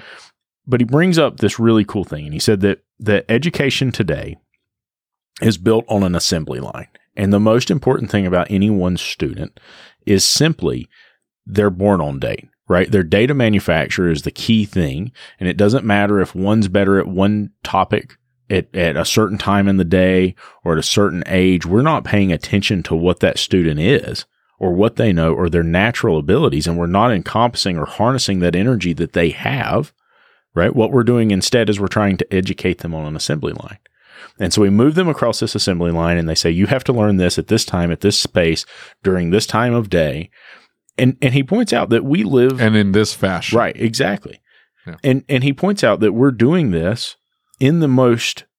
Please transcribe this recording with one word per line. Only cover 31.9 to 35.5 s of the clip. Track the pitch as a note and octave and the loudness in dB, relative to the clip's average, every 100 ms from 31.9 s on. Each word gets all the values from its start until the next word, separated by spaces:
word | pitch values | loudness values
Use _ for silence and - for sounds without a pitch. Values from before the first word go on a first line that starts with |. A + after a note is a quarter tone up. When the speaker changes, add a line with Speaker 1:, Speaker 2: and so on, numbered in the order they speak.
| G#2+ G2+ F#2 | 0 0 0
Speaker 1:
to | - | -2
educate | F#2+ F#2+ F#2 F#2 E2 | -2 -2 -2 -4 -4
them | E2+ | -6
on | D#2+ D2+ | -8 -8
an | D#2 | -8
assembly | - D#2 D2 | -6 -4 -6
line. | - - - _ _ _ - - - | -8 -14 -20 _ _ _ -20 -20 -6
And | F#2 | -2
so | G#2 | 2
we | G2+ | 4
move | G2+ C#3+ D#3+ | 4 4 2
them | F3+ | 0
across | C#3+ A#2+ - | 0 -2 -2
this | A2 | -4